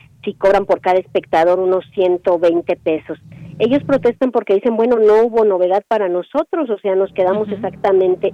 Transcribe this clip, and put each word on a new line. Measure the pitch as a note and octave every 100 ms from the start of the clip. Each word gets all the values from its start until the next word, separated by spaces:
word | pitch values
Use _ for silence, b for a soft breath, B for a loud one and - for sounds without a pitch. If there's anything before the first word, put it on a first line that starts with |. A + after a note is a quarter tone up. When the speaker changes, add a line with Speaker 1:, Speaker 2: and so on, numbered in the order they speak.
| b _
Speaker 1:
si | -
cobran | - G3 G3
por | G3 E3+
cada | F#3 F#3
espectador | F3+ F3+ - E3 E3+ F3+
unos | F#3 F#3 -
ciento | - F#3 F3+ - E3+
veinte | E3+ E3+ - E3+
pesos. | F3 D#3 - D#3 - B B B
Ellos | A#3 C#4 -
protestan | C4+ A#3+ A3+ C4
porque | A#3 -
dicen, | G3 B3
"Bueno, | A3+ A#3 A#3
no | G#3+ A3
hubo | A#3 A3+
novedad | G#3+ F#3 F3+ G3 -
para | A3 F#3+
nosotros, | F3+ F3 C#4 D#4+ E4+ B3+
o | G3+
sea, | G3+
nos | F#3+ F#3+
quedamos | F3 F#3 G3+ G#3
Speaker 2:
Ujú. | G3+
Speaker 1:
exactamente | G3 - G#3 F#3+ F#3 F3+ F#3+